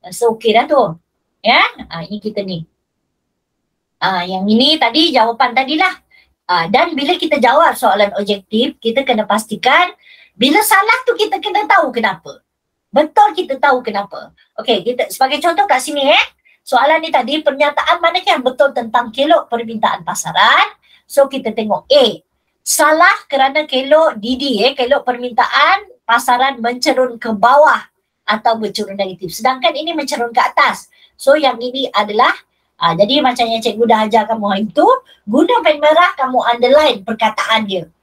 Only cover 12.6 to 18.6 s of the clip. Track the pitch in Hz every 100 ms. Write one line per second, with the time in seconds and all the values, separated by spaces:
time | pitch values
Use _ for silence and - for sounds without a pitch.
12.6 | _ _ _ 226 302 - 415 - 247 262
13.6 | 285 254 233 196 - - 160 _ _ -
14.6 | - 233 180 247 - - 262 285 339 330
15.6 | 403 262 262 294 269 359 - _ _ _
16.6 | - 262 277 320 320 269 240 302 302 269
17.6 | 294 294 - 339 339 349 381 311 247 254